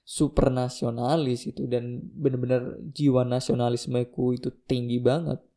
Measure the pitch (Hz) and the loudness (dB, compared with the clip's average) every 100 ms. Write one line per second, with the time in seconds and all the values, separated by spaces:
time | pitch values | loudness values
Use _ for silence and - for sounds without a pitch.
0 | - - 147 - 151 127 127 - 120 117 | -12 -2 2 4 2 2 -2 -2 -4 -2
1 | 120 165 135 123 - - 135 120 120 120 | 0 0 0 -2 -6 -8 -4 -2 -4 -10
2 | - - 139 127 123 127 123 - - 139 | -10 -2 -2 0 0 0 -2 -10 -12 0
3 | 147 127 123 123 - 123 120 120 - 123 | 4 4 2 -2 0 0 2 0 -2 -2
4 | 123 - 127 123 127 - _ 127 120 120 | -2 -2 0 0 -4 -8 _ -2 0 2
5 | 120 143 160 139 _ | 4 2 0 -6 _